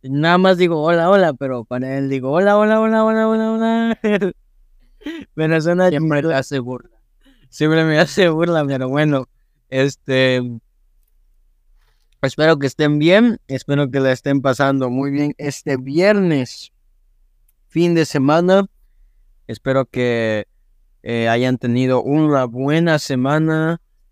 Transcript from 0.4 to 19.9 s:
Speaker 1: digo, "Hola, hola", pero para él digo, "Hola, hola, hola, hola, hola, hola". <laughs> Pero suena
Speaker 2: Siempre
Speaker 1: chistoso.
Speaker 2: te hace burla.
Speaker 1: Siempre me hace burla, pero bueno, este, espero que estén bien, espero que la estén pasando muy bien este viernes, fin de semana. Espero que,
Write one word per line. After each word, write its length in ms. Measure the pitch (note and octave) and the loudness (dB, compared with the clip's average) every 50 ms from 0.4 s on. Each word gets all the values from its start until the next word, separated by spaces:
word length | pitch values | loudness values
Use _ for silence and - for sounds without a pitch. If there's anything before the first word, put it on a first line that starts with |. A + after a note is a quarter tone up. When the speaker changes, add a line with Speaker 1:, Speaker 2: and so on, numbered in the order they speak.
| F#3 F#3+ F#3+ F3 | 4 4 4 4
Speaker 1:
digo, 240 | F#3 F3 E3+ D#3 | 2 0 2 0
"Hola, 280 | D3+ D#3+ F3 E3+ E3 F3 | 0 2 2 2 4 4
hola", 240 | G3 G3+ F#3 E3 C#3 | 4 4 4 2 0
pero 320 | A#2+ C#3+ C3+ C3 B2 A2+ | -2 -6 -6 -6 -6 -8
para 320 | _ B2 B2+ B2+ C3 C3+ C#3 | _ -8 -6 -6 -4 -4 -4
él 120 | C#3 C3+ | -4 -2
digo, 220 | C3+ C3+ B2 C3 | -4 -4 -4 -2
"Hola, 260 | C#3+ E3+ G3 G3+ G#3 G#3 | 0 2 2 4 4 4
hola, 220 | G#3+ G#3+ A3 A3 | 4 2 2 0
hola, 240 | A3 A3 A3 A3 A3 | 0 0 0 0 0
hola, 240 | A3 A3 A3 A3 A3 | 0 0 0 0 0
hola, 240 | A3 A3 A3 A3 | 0 0 -2 -2
hola". 480 | A3 A3 A3+ A3+ A3+ A3+ A3+ A#3 A3+ - | -2 -2 -2 -2 0 0 -2 -2 -4 -4
<laughs> 320 | - G#3+ G#3 G3 G3+ F3+ - _ _ _ _ _ _ _ _ _ _ _ _ _ - D4 E4 E4 B3 _ _ | -2 -2 -2 0 -2 -4 -6 _ _ _ _ _ _ _ _ _ _ _ _ _ -14 -14 -14 -14 -16 _ _
Pero 260 | - D#3 D#3 E3 D#3+ | -4 -2 0 0 0
suena 280 | D3+ E3 F3 F3+ F#3 F#3 | 0 0 0 2 2 2
Speaker 2:
Siempre 300 | E3+ C#3+ D#3+ D#3+ D3 C#3+ | 2 0 -2 0 -2 0
Speaker 1:
chistoso. 100 | C#3 D#3+ D#3+ | -2 -2 -2
Speaker 2:
te 20 | E3 | -2
hace 200 | - - D3 C3+ | -4 -4 -6 -8
burla. 380 | A#2+ A#2+ B2+ B2 - - _ _ _ _ _ _ _ _ _ _ _ _ | -6 -6 -10 -12 -14 -20 _ _ _ _ _ _ _ _ _ _ _ _
Speaker 1:
Siempre 340 | _ - D#3 D#3 D#3+ D#3+ D#3+ | _ -2 0 0 2 2 2
me 160 | D#3+ D#3 D3+ | 2 2 2
hace 300 | - C#3+ - - F#3+ E3+ | 2 2 2 2 2 2
burla, 360 | D#3+ D#3 E3 E3+ E3+ D#3+ D3 | 2 0 0 0 0 -2 -2
pero 220 | C#3 C#3 C3 C3 B2+ | -2 -4 -4 -4 -4
bueno, 400 | C3+ D3 D3+ D#3 D3 C3+ B2+ _ _ _ _ _ _ _ _ _ | -2 0 0 2 0 0 -2 _ _ _ _ _ _ _ _ _
este, 720 | C3 C3+ C3+ C#3+ C3+ _ _ - C3+ C3 C3 C3 B2+ B2+ B2 B2 A#2+ A2+ _ _ _ _ _ _ _ _ _ _ _ _ _ _ _ _ _ _ _ _ _ _ _ _ _ _ _ _ _ _ _ _ | -2 -2 -2 -2 -2 _ _ -2 0 2 2 2 2 0 -4 -6 -10 -12 _ _ _ _ _ _ _ _ _ _ _ _ _ _ _ _ _ _ _ _ _ _ _ _ _ _ _ _ _ _ _ _
espero 360 | - C3+ - - - D#3+ E3 C#3+ | -6 -6 -2 2 2 2 2 2
que 80 | C#3 C3+ | 0 -6
estén 300 | - - D3+ D3 D3 D3 | -2 0 0 0 2 2
bien, 400 | D3 E3 F3+ G#3 A#3 A#3+ G#3 - _ _ | 4 4 4 6 4 4 2 -2 _ _
espero 420 | C3+ C3 - - C#3+ C#3+ D3 C3+ | -8 -8 -4 -2 -2 -2 -2 -2
que 80 | B2 C#3 | -2 -2
la 140 | C3+ C3 B2+ | 0 0 0
estén 280 | B2+ _ C#3+ C#3 C#3 | -2 _ -2 -2 0
pasando 480 | B2 C#3 B2+ A2+ C#3+ C#3 C#3 C3+ C3 B2 | 0 0 0 0 0 0 0 0 -2 -2
muy 220 | B2 C3 C#3 C#3+ | -2 -4 -4 -4
bien 220 | C#3 C#3+ D3 D3 D3 _ | -2 -2 -2 -4 -4 _
este 380 | D3 C#3+ C#3 - - D#3 C#3+ | -8 -10 -10 -8 -6 -4 -4
viernes, 960 | B2+ B2+ C3+ C#3 D#3+ F3+ G3+ G#3+ G3+ F#3+ F3 D#3 C#3 B2+ - - - - - _ _ _ _ _ _ _ _ _ _ _ _ _ _ _ _ _ _ _ _ | -4 -4 -4 -2 0 2 4 4 2 2 2 0 0 -2 -4 -10 -18 -20 -20 _ _ _ _ _ _ _ _ _ _ _ _ _ _ _ _ _ _ _ _
fin 260 | _ D#3+ E3+ F3 E3+ | _ 0 0 2 2
de 120 | E3 D#3 | 2 0
semana. 640 | - - D3 C3 C#3 D3+ E3 F3 F3+ F#3 G3 G3+ F#3+ _ _ _ _ _ _ _ _ _ _ _ _ _ _ _ - | 0 0 -2 0 2 2 2 4 4 2 2 2 -2 _ _ _ _ _ _ _ _ _ _ _ _ _ _ _ -14
Espero 380 | A#2 - _ C3+ C3 C3+ C3 | -14 -8 _ -2 -2 -2 -2
que, 640 | _ | _